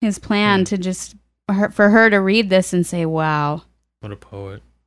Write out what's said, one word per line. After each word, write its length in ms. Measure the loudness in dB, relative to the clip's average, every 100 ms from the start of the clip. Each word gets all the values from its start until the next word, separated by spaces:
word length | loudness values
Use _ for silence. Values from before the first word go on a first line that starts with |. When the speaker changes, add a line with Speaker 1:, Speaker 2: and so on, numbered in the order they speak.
Speaker 1:
his 200 | -4 -4
plan 400 | -4 0 2 2
Speaker 2:
Hmm. 40 | 0
Speaker 1:
to 120 | -4
just, 380 | -6 -8 -12 -20 _ _ -6
her, 200 | -2 -2
for 180 | 2 4
her 180 | 6 4
to 120 | 4
read 300 | 2 0 2
this 220 | 0 2
and 140 | -2 -2
say, 180 | -4
"Wow." 580 | -4 -2 -2 -2 -4 -6 -12 _ _ _
Speaker 2:
What 140 | -16
a 40 | -16
poet. 460 | -16 -16 -14 -16 _ _